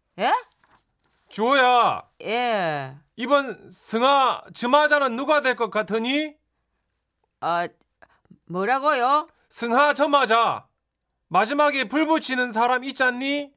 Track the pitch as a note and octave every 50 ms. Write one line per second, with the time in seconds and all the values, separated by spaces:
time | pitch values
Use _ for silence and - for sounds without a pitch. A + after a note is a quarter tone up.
0 | _ _ _ F3 G#3 C#4 G4 B4 A#4+ _ _ _ _ _ _ _ _ _ _ _
1 | _ _ _ _ _ _ - G3+ A3 B3 C#4+ C#4 B3+ B3 B3 A#3+ A3 E3 A2+ E2+
2 | - _ _ - - F#3 A3 A#3+ B3 A#3+ A3+ G3 F3 D#3+ D3+ C#3+ C3+ C3 C3+ C#3+
3 | _ _ _ G#3 B3+ C4 C#4+ C#4 C4+ B3 F#3+ - - - F#3 - - - G#3+ A3+
4 | B3 C#4 C#4+ C4+ C4 A#3 D#3+ - - - F3+ - A#3 B3 C#4 D4 D4+ D4 D4 D4
5 | C#4 B3+ A3+ B3 C#4 C#4+ D4+ D4 B3 C4 B3 B3 A#3 G3+ - G#3+ G#3 E3+ G#3 A3+
6 | A3+ B3 C4+ D4+ D#4 D4+ D4 _ _ _ _ _ _ _ _ _ _ _ _ _
7 | _ _ _ _ _ _ _ _ C3 D#3+ E3+ F3 F3 D#3+ - _ _ _ _ _
8 | _ _ _ _ _ _ - _ _ - E3 F#3 G3 A3+ C4 C4+ C#4 D4+ D4 B3+
9 | A#3+ C4 C#4+ D4+ D#4 - _ _ _ _ - - A#3 A#3+ A3+ C4 D4 D4 C#4+ -
10 | D4 D4+ C#4+ C#4 C4 G3+ A3+ A#3 A3+ F3+ B2+ G2+ - _ _ _ _ _ _ _
11 | _ _ _ _ _ - E3 F3+ A3 A3 C#4+ C#4+ D4 D4 C#4+ C4+ B3+ F#3+ B3+ D4+
12 | D#4+ D4+ D#4+ D4+ - - B3+ B3+ B3 B3 G#3 A3 A#3+ B3 B3+ B3 B3+ C4+ - -
13 | C4 B3 B3 B3 C4+ C#4 C#4+ D4 C#4+ C#4+ _